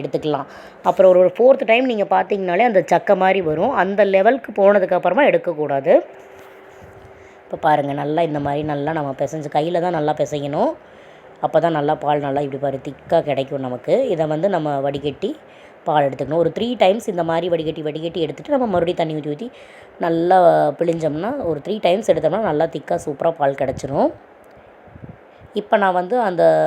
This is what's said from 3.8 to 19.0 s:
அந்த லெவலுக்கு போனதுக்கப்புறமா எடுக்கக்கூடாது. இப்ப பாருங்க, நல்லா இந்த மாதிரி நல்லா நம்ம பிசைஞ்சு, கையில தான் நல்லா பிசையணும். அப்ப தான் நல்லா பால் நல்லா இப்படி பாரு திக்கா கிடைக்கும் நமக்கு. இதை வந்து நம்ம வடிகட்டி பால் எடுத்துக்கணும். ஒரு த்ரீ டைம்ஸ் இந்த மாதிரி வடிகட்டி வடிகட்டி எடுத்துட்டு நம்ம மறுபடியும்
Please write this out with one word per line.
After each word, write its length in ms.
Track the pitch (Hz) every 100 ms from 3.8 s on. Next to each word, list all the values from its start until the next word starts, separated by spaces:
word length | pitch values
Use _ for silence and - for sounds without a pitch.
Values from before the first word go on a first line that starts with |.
அந்த 200 | 185 202 202
லெவலுக்கு 380 | 190 196 262 - 208
போனதுக்கப்புறமா 640 | 196 208 185 180 175 196 269
எடுக்கக்கூடாது. 640 | 170 170 151 147 139 135 262 - - - - - - - - - - - - - - -
இப்ப 160 | 170 160
பாருங்க, 260 | 147 143 143
நல்லா 220 | 143 156 165
இந்த 120 | 147 143
மாதிரி 180 | 143 151
நல்லா 200 | 143 147 160
நம்ம 120 | 143 135
பிசைஞ்சு, 280 | 139 160 147 151
கையில 240 | 160 175 180
தான் 120 | 160
நல்லா 140 | 151 151
பிசையணும். 500 | 147 147 143 147 254 - - - - - - - 147
அப்ப 140 | 156 165
தான் 120 | 156
நல்லா 160 | 143 151 143
பால் 200 | 147 143
நல்லா 140 | 139 143
இப்படி 160 | 135
பாரு 160 | 139 131 147
திக்கா 320 | 135 - 170 147
கிடைக்கும் 360 | 135 135 143 131
நமக்கு. 280 | 123 - 196 269
இதை 120 | 170 156
வந்து 160 | 156 196 180
நம்ம 240 | 151 143 139
வடிகட்டி 460 | 139 143 131 208 311 - - - - -
பால் 160 | 151 139
எடுத்துக்கணும். 340 | 131 135 160
ஒரு 80 | 165
த்ரீ 120 | 160 233 247
டைம்ஸ் 240 | 185 214 226
இந்த 120 | 175 165
மாதிரி 180 | 165 180
வடிகட்டி 300 | 170 156 156 151
வடிகட்டி 340 | 151 165 165
எடுத்துட்டு 280 | 160 - -
நம்ம 120 | 285 240
மறுபடியும் 260 | 180 170 175